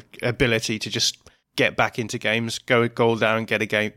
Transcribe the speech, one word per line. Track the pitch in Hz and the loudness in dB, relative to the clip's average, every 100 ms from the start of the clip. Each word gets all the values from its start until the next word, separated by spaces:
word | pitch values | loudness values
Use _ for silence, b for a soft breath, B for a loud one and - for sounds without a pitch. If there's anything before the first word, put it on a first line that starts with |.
| - - | -10 -6
ability | 123 117 127 113 - 110 | -4 0 2 2 -2 -4
to | 107 | -4
just | 113 - - - b _ - | -2 -2 -4 -12 b _ 0
get | 123 - | 0 2
back | 110 - | 0 -2
into | 107 120 | -6 -4
games, | 107 113 113 - | -2 -2 -2 -6
go | - 120 | 0 2
a | 120 | 2
goal | 120 117 113 | 2 2 2
down, | 110 110 | 2 0
get | 110 107 | 0 -2
a | 110 | 0
game, | 107 104 | -2 -2